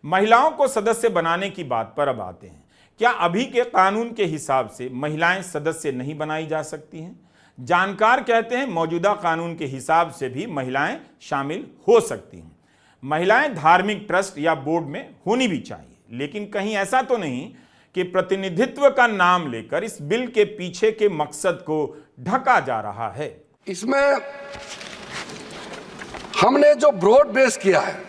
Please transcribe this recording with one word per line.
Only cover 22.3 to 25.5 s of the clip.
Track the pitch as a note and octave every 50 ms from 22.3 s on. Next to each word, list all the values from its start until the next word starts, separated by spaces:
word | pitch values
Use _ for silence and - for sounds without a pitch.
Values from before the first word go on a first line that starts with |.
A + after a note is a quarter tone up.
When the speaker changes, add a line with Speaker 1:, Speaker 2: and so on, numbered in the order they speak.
| G#3 B3+ - C4 B3 G3
Speaker 1:
जा | C#3 B2 B2 A2
रहा | G#2 G#2 G2+ G#2 A#2 G#2+
है? | F#2 C3 D3+ C#3+ - - - _ _ _ _
Speaker 2:
इसमें | - F#3+ F3 G3 A#3 C4+ C#4 C#4 C#4+ C#4 C#4 - - - - - - - - - - - - - - - - - - - - - - - - - -